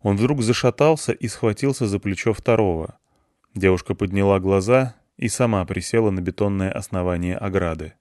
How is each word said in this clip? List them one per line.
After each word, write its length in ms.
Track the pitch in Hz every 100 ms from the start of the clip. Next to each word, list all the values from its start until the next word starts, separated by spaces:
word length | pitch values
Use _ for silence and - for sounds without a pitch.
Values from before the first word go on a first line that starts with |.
Он 140 | 104 101
вдруг 240 | 120 147
зашатался 720 | 110 123 123 - 147 156 -
и 160 | - 117
схватился 580 | - 113 104 135 135 113
за 120 | 98
плечо 360 | 101 95 -
второго. 640 | 107 - 113 107 82 80 - _ _ _ _ _
Девушка 400 | - 95 90 -
подняла 440 | 95 98 98 98 98
глаза 580 | 92 98 95 127 131 - _ -
и 120 | 117
сама 360 | - 123 104
присела 460 | 87 92 - 113 110
на 100 | 95
бетонное 500 | 90 90 104 98 95
основание 680 | - 98 92 90 87 90 90
ограды. 560 | 98 95 87 80 78 _